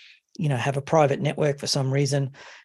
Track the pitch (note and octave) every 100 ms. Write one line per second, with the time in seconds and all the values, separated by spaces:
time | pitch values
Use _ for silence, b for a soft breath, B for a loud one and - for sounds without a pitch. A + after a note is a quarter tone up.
0 | B B _ - D3+ B2 C3+ C#3 - D#3+
1 | C#3+ C#3 C#3+ C#3 D3+ C#3+ G#2+ C#3+ C3+ C3+
2 | C#3 C#3 C3+ B B B